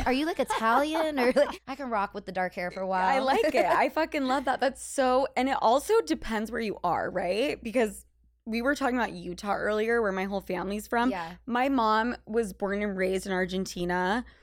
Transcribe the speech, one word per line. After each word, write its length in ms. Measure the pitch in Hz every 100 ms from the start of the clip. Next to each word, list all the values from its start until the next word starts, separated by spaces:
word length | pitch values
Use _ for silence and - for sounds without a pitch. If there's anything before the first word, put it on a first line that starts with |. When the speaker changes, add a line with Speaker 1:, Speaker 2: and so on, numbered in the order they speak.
Speaker 1:
Are 60 | 262
you, 120 | 254
like, 140 | 311 359
Italian?" 760 | 247 277 220 247 302 320 311 285
Or, 140 | 247
like, 300 | 269 277 262
Speaker 2:
<laughs> 40 | -
Speaker 1:
I 80 |
can 140 | 269 262
rock 240 | 214 196
with 120 | 208
the 80 | 190
dark 200 | 185 180
hair 160 | - 180
for 100 | 185
a 40 |
Speaker 2:
I 40 | 190 185 185 269
Speaker 1:
while. 20 |
Speaker 2:
like 300 | 262 277 381
it. 0 |
Speaker 1:
<laughs> 100 | -
Speaker 2:
I 220 | 175 170 262
fucking 380 | 311 320 302
love 180 | 262 277
that. 140 | 269 -
That's 240 | 269 -
so, 440 | - - 254 254 269 -
and 100 | 262
it 100 | -
also 400 | 226 269 - 453
depends 500 | 320 - - 220 220
where 100 | 226
you 160 | 220 -
are, 260 | 175 123 90
right? 540 | 185 180 196 269 -
Because 400 | 226 240 214 196 - _ _ _
we 160 | - 226
were 140 | 254
talking 200 | 294 269
about 160 | 247 202
Utah 440 | 175 175 180 208
earlier, 460 | 196 208 214 220 233
where 100 | 208
my 100 | 190
whole 160 | 190 196
family's 480 | 190 185 175 208 -
from. 220 | 233 254
Speaker 1:
Yeah. 220 | 185 165 180
Speaker 2:
My 220 | - 240 269
mom 480 | 269 220 220 240 -
was 280 | - 226 208
born 280 | - 196 202
and 140 | 208
raised 300 | 185 185 190
in 80 | 196
Argentina. 880 | 185 185 185 185 180 175 180 185 233 240 -